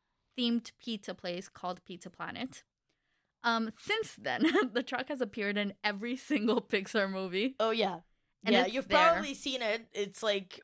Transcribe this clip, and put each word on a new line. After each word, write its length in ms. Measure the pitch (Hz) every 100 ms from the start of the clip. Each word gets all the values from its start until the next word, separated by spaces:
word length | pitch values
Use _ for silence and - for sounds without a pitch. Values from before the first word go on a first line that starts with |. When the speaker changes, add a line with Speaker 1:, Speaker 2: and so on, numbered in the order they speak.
| _ _ _ -
Speaker 1:
themed 340 | 240 233 - -
pizza 340 | - 220 -
place 360 | 185 180 175 -
called 340 | - 180 180 -
Pizza 240 | 175 180
Planet. 540 | - 165 - 262 - - _ _ _ _ _ _ _
Um, 280 | 233 226 226 -
since 380 | - 440 - -
then, 280 | 165 123
<laughs> 300 | 311 320 254
the 80 | 226
truck 260 | 277 247 262
has 100 | 269
appeared 360 | 220 226 202 202
in 160 | 202 -
every 320 | 208 202 233 247
single 460 | - 247 220 220
Pixar 480 | - 208 196 220 196
movie. 440 | 190 190 185 262 269
Speaker 2:
Oh, 120 | 220
yeah. 280 | 226 190 170 - _ _ _ 202
Speaker 1:
And 80 | 196
Speaker 2:
Yeah, 100 | 254
Speaker 1:
it's 80 |
Speaker 2:
you've 140 | 247 -
Speaker 1:
there. 240 | 294 330
Speaker 2:
probably 220 | 339 294 277
seen 260 | 285 254
it. 260 | 233 226 226
It's, 300 | 202 202 -
like, 360 | 220 202 190 -